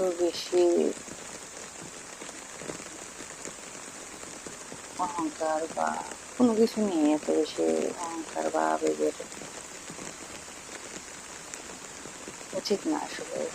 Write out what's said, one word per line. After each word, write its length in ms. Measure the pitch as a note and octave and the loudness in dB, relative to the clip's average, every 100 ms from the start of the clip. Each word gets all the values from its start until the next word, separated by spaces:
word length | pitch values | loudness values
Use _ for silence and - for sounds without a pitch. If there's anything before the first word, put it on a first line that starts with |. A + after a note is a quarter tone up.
| F#3 E3+ | 2 4
বেশি 440 | F3 - - F3+ F3 E3+ D3+ - - - - - - - - - - - - - - - - - - - - - - - - - - - - - - - - - - - - - - - - - F3+ | 4 2 4 8 8 8 6 2 -6 -10 -10 -10 -12 -12 -12 -12 -12 -12 -12 -12 -12 -12 -12 -10 -10 -10 -10 -12 -12 -12 -12 -10 -10 -10 -12 -12 -12 -12 -12 -12 -12 -12 -12 -12 -12 -12 -8 -4 -2
অহংকার 560 | E3+ D#3+ - D#3 D#3 D#3+ - | 0 -2 0 2 2 0 0
বা 140 | D#3 D#3 - - - - | 2 0 -4 -8 -4 6
কোনো 140 | B3 A3 | 8 8
কিছু 180 | A3+ - G#3 | 6 6 4
নিয়ে 180 | E3 D3+ D3+ | 6 6 6
এত 100 | - D#3 | 4 4
বেশি 260 | D3+ - E3 D#3+ D3+ - | 4 4 4 4 2 -2
অহংকার 420 | E3 E3 D3+ D#3+ D#3+ | -6 -6 -4 -2 2
বা 100 | D#3 D#3 D#3 | 4 4 4
আবেগের 400 | D#3 D3+ D3+ - - - - - - - - - - - - - - - - - - - - - - - - - - - - - - - - - - - | 2 2 2 0 -8 -10 -12 -12 -12 -12 -12 -10 -10 -12 -12 -12 -12 -14 -12 -12 -10 -12 -12 -12 -12 -12 -10 -10 -10 -12 -12 -12 -12 -12 -12 -12 -6 -4
উচিত 220 | - G3+ D#4+ | 0 0 2
না, 60 | - - | 0 -2
আসলে 320 | - - C2+ D2+ | -6 -6 -4 -4